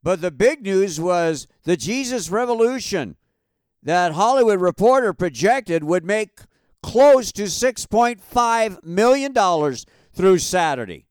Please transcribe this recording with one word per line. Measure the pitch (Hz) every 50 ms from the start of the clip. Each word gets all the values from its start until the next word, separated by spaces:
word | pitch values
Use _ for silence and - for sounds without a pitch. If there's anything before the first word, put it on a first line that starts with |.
but | _ 151 185 175
the | 156 180
big | 151 127 202 247 320 294 233
news | 196 196 190 196 202 160 147
was | 165 180 180 175 170 165 160 139 - _ _ _ _
the | 156 175
Jesus | 160 113 156 226 262 269 240 254 240 170 160
Revolution | 175 220 247 240 240 226 226 240 254 262 - - 196 180 135 95 71 _ _ _ _ _ _ _ _ _ _ _ _ _ _
that | 139 165 180 175 175 151
Hollywood | 160 202 226 262 269 247 220 208 190
Reporter | 180 180 165 - 185 233 262 269 247 214 175
projected | - 175 175 131 113 151 196 240 269 220 - 165 165 151
would | 151 170 185 160
make | 175 208 220 214 208 _ _ - _ _ _ _ _ _ _
close | - - - 220 269 294 277 262 226 185 -
to | - 208 196
six | 156 - 233 254 240 - -
point | - - 214 233 240 240 190
five | _ - - 247 240 233 226 226 226 220 180 - _
million | 160 170 185 220 240 262 277 269 277 262
dollars | 240 202 185 175 160 151 147 131 117 - _ _ _ _ _ _
through | - 180 190 190 175
Saturday | - - - 180 170 160 143 127 117 95 85 67 _ _